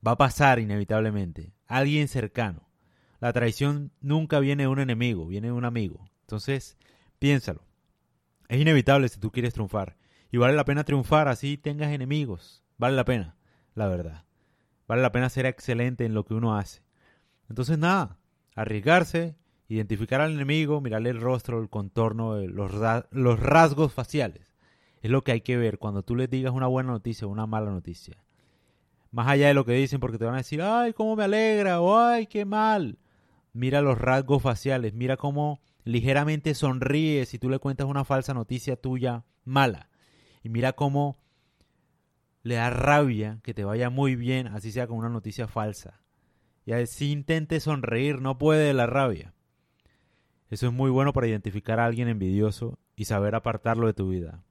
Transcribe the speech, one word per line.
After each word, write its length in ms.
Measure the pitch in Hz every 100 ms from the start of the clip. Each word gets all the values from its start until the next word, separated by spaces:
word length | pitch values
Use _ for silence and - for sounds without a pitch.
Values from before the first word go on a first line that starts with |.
| 113
Va 60 |
a 60 | 120
pasar 420 | 135 - 143 123
inevitablemente. 920 | 110 104 101 110 110 104 92 80 82 _ _
Alguien 400 | 127 139 151 147
cercano. 600 | 131 107 - 110 80 _ _ _ _ _ _
La 120 | 120
traición 580 | 120 117 - 143 147 143 _
nunca 400 | 139 151 156 151
viene 240 | 139 143
de 40 | 135
un 120 | 135
enemigo, 480 | 135 113 120 104 80
viene 200 | 98 113
de 60 |
un 120 | 120 123
amigo. 440 | 120 101 76 95 _
Entonces, 560 | _ 107 - 135 - _ _ _ _ _
piénsalo. 520 | 139 143 - - _ _ _ _ _ _ _ _ _
Es 100 | 123
inevitable 480 | 151 151 120 139 127
si 100 | -
tú 120 | 110
quieres 220 | 123 120
triunfar. 420 | 117 101 107 92 - _ _ _
Y 60 | 120
vale 180 | 120 147
la 100 | 143
pena 180 | 143
triunfar 440 | 147 143 127 156 147
así 300 | 120 139 143
tengas 340 | - 147 151
enemigos. 720 | 147 131 151 139 90 - - _ _
Vale 180 | 120 135
la 100 | 127
pena, 300 | 123 85 - _ _ _ -
la 120 | 104
verdad. 380 | 90 82 80 _ _ _ _ _ _ _
Vale 160 | 117
la 80 | 127
pena 180 | 120 127
ser 160 | 131 131
excelente 600 | 127 - 117 123 127 117
en 100 | 107
lo 100 | 101
que 80 |
uno 240 | 110 117 107
hace. 240 | 98 - _ _ _ _ _ _ _
Entonces, 300 | 113 127 156
nada, 400 | 165 190 127 - _ _ _ -
arriesgarse, 800 | 107 107 110 175 170 170 170 156 _ _ _
identificar 520 | 110 104 104 110 131
al 140 | 156
enemigo, 480 | 151 139 151 151 147
mirarle 300 | 135 110 117
el 100 | 120
rostro, 400 | 120 127 - 117
el 80 | 110
contorno, 680 | 107 98 - 113 110 113 107
el, 140 | 95
los 220 | 95 101
ra-, 340 | 101 113 113 -
los 280 | 135 123 113
rasgos 540 | - 147 165 143 151
faciales. 640 | - 123 151 117 78 - _ _ _ _ _
Es 80 | 110
lo 120 | 135
que 80 | -
hay 100 | 117
que 160 | - 123
ver 200 | 117 98
cuando 240 | 107 101
tú 140 | 95 120
les 140 | 127
digas 220 | 131 131
una 160 | 127 131
buena 240 | 127 127
noticia 360 | 117 117 113 104
o 20 |
una 160 | 101 110
mala 240 | 110 107
noticia. 480 | 92 85 85 - 80 _ _ _ _ _ _ _ _ _
Más 160 | 117 117
allá 200 | 139 143
de 60 |
lo 100 | 143
que 100 | 120
dicen, 260 | 120 135 139
porque 180 | 123 110
te 80 | 113
van 80 |
a 40 | 127
decir, 240 | 131 151
"Ay, 320 | 185 233 240
cómo 220 | 220 220 220
me 80 |
alegra", 580 | 202 208 220 214 196 175
o 180 | 175 214
"Ay, 260 | 233 240 220
qué 200 | 214 202
mal". 520 | 208 220 214 143 - _ _ _ _ _
Mira 280 | 117 127 143
los 160 | 143 120
rasgos 440 | 120 131 131 143
faciales, 520 | 131 113 135 131 113
mira 240 | 107 127 131
cómo 440 | 147 139 147 147 _ _
ligeramente 720 | - 120 117 135 147 156 156
sonríe 720 | 147 147 127 127 143 156 147 127
si 140 | 120
tú 100 | 127
le 100 | 135
cuentas 280 | 139 131 139
una 180 | 139 139
falsa 280 | 135 131
noticia 420 | 131 113 127 - 127
tuya 480 | 131 127 123 120 - _
mala. 460 | - 135 135 92 - _ _ _ _ _
Y 60 | 113
mira 240 | 113 127
cómo 440 | 131 143 139 143 139 _ _ _ _ _ _ _ _ _ _ _ _
le 120 | 117 120
da 140 | 117
rabia 720 | 120 127 147 143 110 107 110
que 100 | -
te 120 | 110 101
vaya 240 | 110 123
muy 260 | 127 139 127
bien, 320 | 120 131 123
así 240 | 104 104
sea 160 | 107 120
con 100 | 113
una 120 | 113
noticia 380 | 117 107 104 113
falsa. 540 | - 107 101 - - _ _ _ _ _ _ -
Y 60 |
así 400 | 113 120 - 143
intente 480 | 147 139 160 156 160
sonreír, 640 | 151 147 117 117 135 139
no 160 | 131 131
puede 300 | 147 156 151
de 60 |
la 120 | 135 117
rabia. 480 | 131 135 90 - _ _ _ _ _ _ _ _ _ _ _ _
Eso 180 | 107 123
es 60 |
muy 160 | 123 135
bueno 240 | 131 139
para 140 | 135 117
identificar 520 | 110 104 98 - 113
a 60 | 117
alguien 220 | 117 120
envidioso 720 | 110 95 98 107 101 117 127 _ -
y 100 | 107
saber 300 | 107 101 110
apartarlo 520 | 120 110 120 113 117
de 60 |
tu 160 | 104 95
vida. 340 | 92 82 85 _